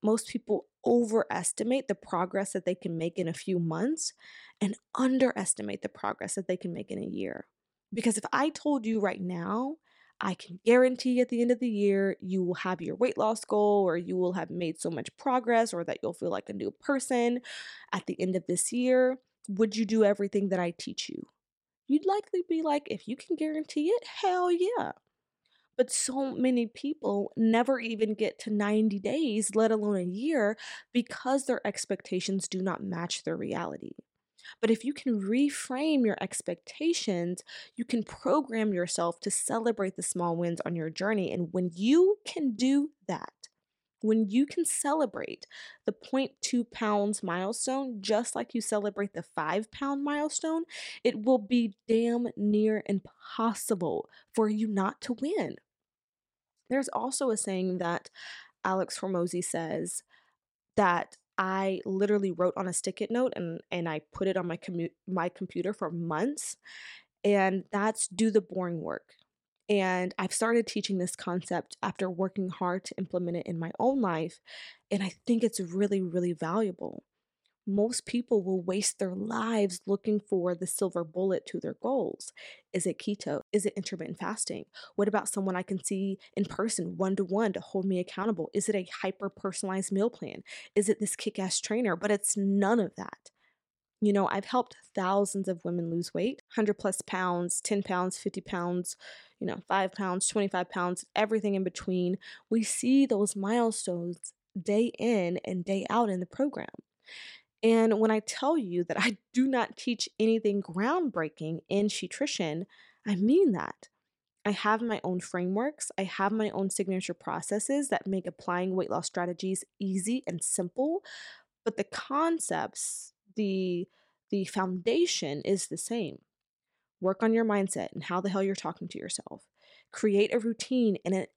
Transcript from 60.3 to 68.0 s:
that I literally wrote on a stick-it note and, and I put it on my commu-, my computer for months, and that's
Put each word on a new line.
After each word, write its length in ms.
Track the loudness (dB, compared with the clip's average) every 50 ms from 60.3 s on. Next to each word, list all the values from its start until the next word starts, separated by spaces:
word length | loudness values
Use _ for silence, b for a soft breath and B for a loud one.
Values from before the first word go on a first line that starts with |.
| b b _ _ _ _ _ _ 0
that 400 | 4 4 4 4 2 0 -4 -10 -20 _ _ _ -2
I 420 | 0 0 0 0 0 0 -2 -2 -2
literally 460 | -2 0 2 2 4 4 4 2 0 0
wrote 220 | 2 0 0 0
on 100 | 0 -4
a 60 | -4 -2
stick-it 380 | -4 -4 -4 -4 -4 -4 -2
note 220 | 0 0 0 0 0
and, 240 | -2 -4 -6 -6 -8 -8 -6
and 180 | -6 -4 -2 -2
I 120 | -4 -6 -8 _ -6
put 140 | -2 0
it 100 | 0 0
on 120 | 0 -2 -2
my 80 | -4
commu-, 340 | -6 -6 -6 -4 -4 -4 -6 -8 _ _
my 220 | -4 -2 0 0 -2
computer 440 | -2 -6 -8 -6 -4 -4 -2 -2 -4
for 180 | -4 -4 -4
months, 640 | -4 -4 -4 -2 0 0 0 0 -2 -4 -8 -10 -12 -14 B B B B B B B B B B _ _ 2
and 420 | 4 4 4 4 4 2 0 -4 _ -2
that's 360 | 0 0 0 0 -2